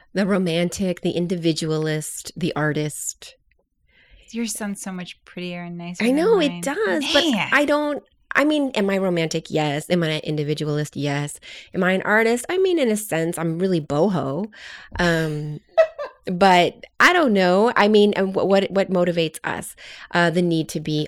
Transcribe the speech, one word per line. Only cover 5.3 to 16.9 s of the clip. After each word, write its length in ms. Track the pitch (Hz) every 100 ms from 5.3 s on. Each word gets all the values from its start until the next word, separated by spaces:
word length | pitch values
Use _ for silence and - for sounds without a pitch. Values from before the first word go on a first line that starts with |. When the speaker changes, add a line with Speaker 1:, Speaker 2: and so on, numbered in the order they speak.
| - 180 175
Speaker 2:
and 160 | 175 175
nicer 260 | 175 180
Speaker 1:
I 40 | 226
Speaker 2:
than 80 | 285
Speaker 1:
know, 240 | 403 415
it 80 | 294
Speaker 2:
mine. 100 | 175
Speaker 1:
does, 440 | 220 330 415 330 277
but 100 | 311
Speaker 2:
Man. 240 | 339 214 139
Speaker 1:
I 120 | 262
don't, 380 | 294 294 294 285 - _ -
I 100 | -
mean, 260 | 294 302 269
am 160 | - 196
I 80 | 196
romantic? 480 | 190 170 160 165 -
Yes. 380 | 156 151 143 -
Am 140 | 175
I 60 | 160
an 100 | 156
individualist? 720 | - 151 147 151 151 147 147
Yes. 460 | - 143 143 147 - - - -
Am 100 | -
I 100 | 185
an 100 | 185
artist? 420 | - 214 226 240 -
I 80 | 370
mean, 200 | 370 339
in 120 | 247
a 60 | 214
sense, 400 | - 160 165 170
I'm 200 | 165 165
really 220 | 190 175
boho. 720 | 147 143 196 180 135 147 220 - - - - -
Um, 600 | 175 165 160 151 151 151 _ - 640 -
Speaker 2:
<laughs> 300 | 571 - -
Speaker 1:
but 580 | 180 196 180 165 - -